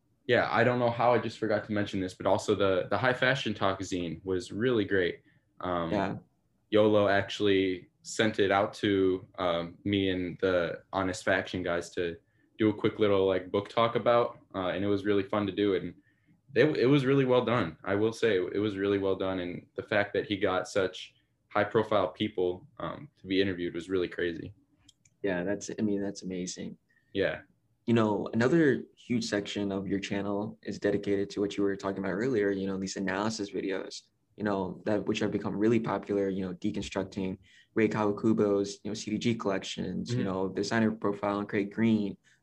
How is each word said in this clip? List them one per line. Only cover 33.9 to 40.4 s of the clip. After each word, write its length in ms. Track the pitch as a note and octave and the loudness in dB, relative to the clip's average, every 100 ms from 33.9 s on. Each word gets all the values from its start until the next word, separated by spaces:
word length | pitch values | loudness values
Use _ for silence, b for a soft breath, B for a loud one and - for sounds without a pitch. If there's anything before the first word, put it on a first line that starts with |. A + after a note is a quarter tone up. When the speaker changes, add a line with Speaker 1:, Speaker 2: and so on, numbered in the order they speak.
| - - _ _ - | -12 -18 _ _ -6
Speaker 2:
you 80 | |
know, 380 | G#2 G2 F#2 F2+ - | -2 -2 -2 -6 -2
that 200 | G#2 F#2+ | -2 0
which 140 | A2 | -2
have 120 | G#2 | -2
become 240 | G2 G2+ G2 | -2 -4 0
really 240 | G#2+ A#2+ | 2 2
popular, 480 | A2 G2 G2 G2+ G2 | 2 -4 -2 0 0
you 180 | F#2+ F#2+ | -2 -6
know, 80 | F2+ | -6
deconstructing 840 | G#2 G2 G2 - F#2+ - F#2 F#2+ b b b - | -6 -4 -6 -4 -6 -4 -6 -6 b b b 0
Rei 120 | A2 | 2
Kawakubo's, 920 | A2 G#2 G2+ A2+ A2 G#2 G2+ G2 - | 2 0 2 2 4 4 2 0 -6
you 60 | G2+ | -10
know, 40 | |
C 180 | G#2+ - | -8 -4
D 60 | G#2 | -2
G 180 | A#2+ A2+ | 0 -2
collections, 800 | G#2 G2 - - F2+ F2+ F2+ A#2+ | -2 -2 -4 -8 -6 -6 -4 -2
you 80 | F#2+ | -2
Speaker 1:
Mm-hmm. 0 | |
Speaker 2:
know, 240 | F#2 | -2